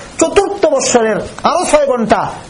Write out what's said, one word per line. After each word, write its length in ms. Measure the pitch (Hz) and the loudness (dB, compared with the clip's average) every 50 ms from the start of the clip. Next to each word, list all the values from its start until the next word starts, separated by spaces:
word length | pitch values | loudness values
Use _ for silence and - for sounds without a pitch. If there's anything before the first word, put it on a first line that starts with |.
| - - - - | -18 -16 -2 -2
চতুর্থ 460 | 320 320 320 403 392 339 403 - - | 0 2 4 2 2 2 -2 -2 0
বৎসরের 500 | 311 294 262 247 - - 240 226 220 208 175 - - - - - | 0 0 0 0 0 2 2 2 2 -2 -4 -6 -8 -12 -4 -2
আরো 220 | 233 285 339 359 | 0 0 0 0
ছয় 200 | - - 302 285 | 2 2 2 2
ঘন্টা, 460 | 277 262 240 226 202 226 190 160 - - - - - | 2 0 -2 2 2 2 0 0 -4 -6 -12 -12 -2